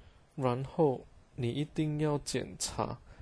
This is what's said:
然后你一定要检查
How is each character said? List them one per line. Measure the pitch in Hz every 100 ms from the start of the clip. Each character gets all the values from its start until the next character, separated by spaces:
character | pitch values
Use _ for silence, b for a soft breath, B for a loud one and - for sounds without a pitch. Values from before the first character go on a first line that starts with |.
| b b b
然 | - 131 123
后 | 135 - 151 123 - - - -
你 | 120
一 | 127
定 | 151 - 156 151
要 | 151 147
检 | - 127 - -
查 | - - - 131 B B